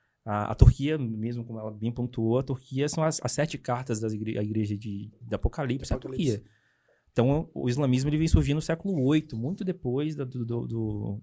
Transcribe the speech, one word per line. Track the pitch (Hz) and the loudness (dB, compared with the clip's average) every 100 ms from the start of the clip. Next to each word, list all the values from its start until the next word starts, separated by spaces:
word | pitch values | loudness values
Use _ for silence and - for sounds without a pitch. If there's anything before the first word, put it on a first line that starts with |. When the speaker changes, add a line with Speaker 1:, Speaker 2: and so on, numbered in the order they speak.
| _ _ | _ _
Speaker 1:
A, | 110 104 104 | -6 -4 0
a | 107 | 8
Turquia, | - - 139 156 | 8 8 0 -2
mesmo | 120 110 113 120 | -4 -4 -6 -6
como | 117 110 | -8 -10
ela | 110 | -10
bem | 104 113 | -6 -4
pontuou, | 120 120 120 113 123 | -2 -4 0 2 2
a | |
Turquia | 131 135 - 131 147 | 0 -6 -6 -2 -2
são | 165 | 2
as, | 160 - | 2 0
as | 123 | -2
sete | - 156 - | -2 -2 -4
cartas | - 123 127 110 | -4 -4 -2 -4
das | 110 | -2
igre-, | 107 110 113 | -4 -4 -2
a | |
igreja | 104 107 104 104 | -2 0 0 -2
de, | 107 101 107 - | -6 -8 -10 -14
de | 117 - | -8 -2
Apocalipse, | - - 139 135 - | -2 0 -2 -2 -2
Speaker 2:
De | |
Apocalipse. | 135 131 131 147 | -4 -4 -2 0
Speaker 1:
a | 101 | 0
Turquia. | - _ _ _ _ _ _ | -4 _ _ _ _ _ _
Então, | - 123 147 165 | 0 2 2 -2
o | - 127 | -4 -2
islamismo | 120 139 127 143 | 0 2 2 2
ele | 151 | 2
vem | 165 | 6
surgindo | 160 139 151 | 6 6 2
no | |
século | - 165 196 170 | 0 -2 -2 0
oito, | 127 156 156 113 | 4 4 2 -4
muito | 127 202 185 | -4 -4 -4
depois | 170 127 127 156 147 | -4 -2 -2 -2 -4
da, | |
do, | 131 127 117 | -6 -6 -4
do, | 117 123 | -4 -4
do, | 113 110 104 107 101 | -4 -2 -2 -4 -6